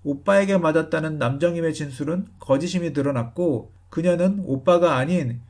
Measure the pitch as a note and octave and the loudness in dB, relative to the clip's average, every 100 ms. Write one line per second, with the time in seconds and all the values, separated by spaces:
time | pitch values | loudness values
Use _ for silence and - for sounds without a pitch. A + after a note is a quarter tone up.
0 | D3 C#3 - G3 G3 F#3+ D#3+ D#3+ D#3+ D#3+ | -8 -4 2 2 4 2 2 0 0 -2
1 | D#3 D3+ A#2 C3+ E3+ E3+ E3 D#3 C#3+ C3 | -2 -2 -2 0 0 0 -4 -4 -8 -6
2 | D3 F3+ G#3 - - C#3 F3+ F3+ E3+ C#3+ | -4 -4 -6 -8 0 0 0 -2 -2 -2
3 | C#3 C3 A#2 - F3 A2+ - - - - | -2 -2 -4 -2 -2 -2 -6 -20 -10 -2
4 | F3 E3+ F#3 G3+ F3+ C3+ F3+ F3 E3+ C3 | 0 2 2 0 -4 -2 2 4 4 2
5 | C#3 F3+ B2+ A#2+ | 0 0 -2 -6